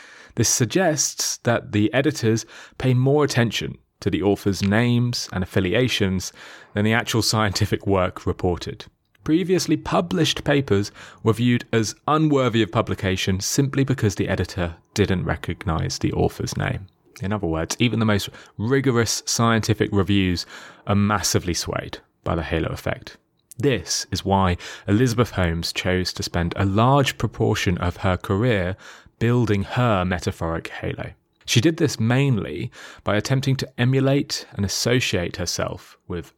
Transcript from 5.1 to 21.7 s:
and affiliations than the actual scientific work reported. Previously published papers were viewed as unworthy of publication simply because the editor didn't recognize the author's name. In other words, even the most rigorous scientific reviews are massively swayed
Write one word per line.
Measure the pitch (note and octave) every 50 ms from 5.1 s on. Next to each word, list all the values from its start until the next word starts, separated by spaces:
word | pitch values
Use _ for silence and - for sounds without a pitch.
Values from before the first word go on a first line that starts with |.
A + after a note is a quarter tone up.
| A#2+ - - -
and | - F#2 F#2
affiliations | - - G#2+ F#2+ F#2 F#2 A#2 C3 A#2 - - G#2 F#2+ F#2+ F#2 - - - - - - - - - - _
than | G#2 G#2
the | A2 A2+
actual | A#2 A2+ - - A#2
scientific | G2+ - - G#2+ A2 G#2 F#2 - G#2 - - - -
work | G2 G2 F#2 F2+ F#2 - - -
reported. | F#2+ F2 - - F2+ F2 - - - - - - - _ _ _ _ _ _ _
Previously | D#3 D#3 E3+ F#3+ E3 F#3 E3 - - D3+ C#3+
published | - - C#3+ D#3+ F3 E3+ - F3 D3+ - - - -
papers | - C#3+ C#3+ C3+ - G2+ G2+ G2+ - - - - - - -
were | - A2+ G#2+
viewed | G#2+ A#2+ B2 B2 A#2+ - -
as | - A2+ A2 - - - _ -
unworthy | D3 D#3 D#3 D3+ D3 C3+ B2+ B2 G#2 A#2 G#2+
of | -
publication | - A#2 G#2 - G2 - - F#2+ F#2+ F#2 - - F#2+ F#2
simply | - - - - C#3 C3+ C3+ C#3 C3+
because | C3+ B2+ - A2+ G#2 -
the | - G2 -
editor | F2+ F2 F2+ - - F#2+ E2+ E2+ E2+ - _ _ _
didn't | - G2 F2 G2 F2+ E2
recognize | E2 E2 E2 - - E2+ - - E2+ D#2+ D#2 C2+ C2+ - -
the | - - -
author's | - F2 - - - - - - -
name. | - G2 - - G2 - _ _ _ _ _ -
In | F#2+ F#2+
other | G#2+ G#2 G2
words, | E2+ D#2+ D#2+ E2 - - -
even | B2 A#2+ A2+ A2+
the | A2+
most | A2 G#2 G2 - - - - - - _ -
rigorous | G2+ A#2 C#3 C3+ C3+ C#3 A#2 A#2 A2+ - - - - -
scientific | - - A#2 A#2 A2+ A2 G#2 - G#2+ - G#2+ G#2
reviews | G2+ G2 F#2 F2 G2+ G2 F#2+ F#2 F2 E2+ - - - - - - - - _ -
are | G2+
massively | G2+ G2+ G#2 G#2+ G2+ G2+ - - G2+ - F2+ E2
swayed | - - -